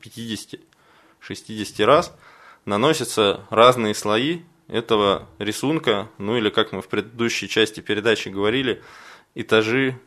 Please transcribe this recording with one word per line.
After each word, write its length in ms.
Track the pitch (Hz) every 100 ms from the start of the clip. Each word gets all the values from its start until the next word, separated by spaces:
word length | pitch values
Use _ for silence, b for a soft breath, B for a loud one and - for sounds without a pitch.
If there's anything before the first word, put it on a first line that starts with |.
пятидесяти-шестидесяти 1800 | 113 117 117 104 - - _ _ _ _ _ _ - - - 110 101 -
раз 300 | 107 151 175 - b b b b -
наносятся 760 | 104 135 151 117 - 101 90 -
разные 460 | 110 123 123 107 101
слои 460 | 107 110 139 170 - _ _
этого 600 | 110 - 110 101 95 - -
рисунка, 720 | 104 107 131 160 - 101 110 -
ну 200 | 101 120
или, 120 | 104
как 220 | 104 104
мы 80 | 95
в 60 | -
предыдущей 600 | 104 104 117 117 113 98
части 320 | - 107 -
передачи 500 | - 107 107 107 -
говорили, 520 | 98 101 127 131 101 b b b b b -
этажи 640 | 107 110 110 127 131 127